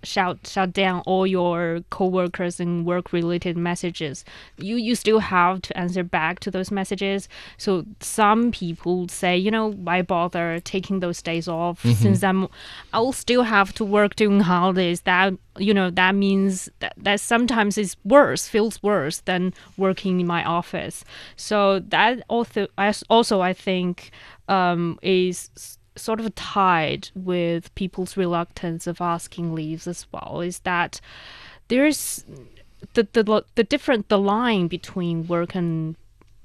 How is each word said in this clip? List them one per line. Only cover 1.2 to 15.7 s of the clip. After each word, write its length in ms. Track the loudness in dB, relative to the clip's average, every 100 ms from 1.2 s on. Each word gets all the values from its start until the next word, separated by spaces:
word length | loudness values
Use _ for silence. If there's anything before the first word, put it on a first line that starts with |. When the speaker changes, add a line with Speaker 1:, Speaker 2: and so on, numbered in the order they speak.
| 2
Speaker 1:
your 540 | 2 0 0 -2 -4 -6
coworkers 720 | -2 0 2 -2 -2 -6 -4
and 260 | -2 -2 0
work-related 720 | -2 -2 -2 -2 -2 -4 -4
messages. 640 | -4 -4 -6 -6 -8 -8 -16 -20 -20 -14
You, 160 | -6 -4
you 180 | 0
still 260 | 0 4 4
have 440 | 4 2 4 2
to 120 | -6 -6
answer 260 | -4 -2
back 360 | -2 -2 -2 -4
to 100 | -6
those 180 | -6 -4
messages. 580 | -4 -4 -4 -2 -4 -6 -18 -20 -8
So 260 | -2 -2 -2 -12
some 520 | -8 2 4 4 2
people 560 | -2 -6 -6 -2 -2 -2
say, 280 | -2 0 2
you 140 | 2
know, 220 | 0 -2
"Why 320 | -4 -2 -2
bother 560 | 0 0 -2 -2 -4 -4
taking 400 | -6 -6 -4 -4
those 220 | -2 -6
days 260 | -4 -4 -4
off 340 | -4 -4 -2
Speaker 2:
Mm-hmm. 120 | 0 4
Speaker 1:
since 180 | 4 4
I'm, 260 | 4 2 0 -6 -20 -20 -6
I 60 | -2
will 140 | 0
still 300 | -2 0 2
have 300 | 4 2 2 0
to 100 | 0
work 300 | 4 4 4
during 260 | 4 6
holidays." 600 | 4 4 2 2 0 0
That, 320 | 2 4 4 0 _ -4
you 160 | 2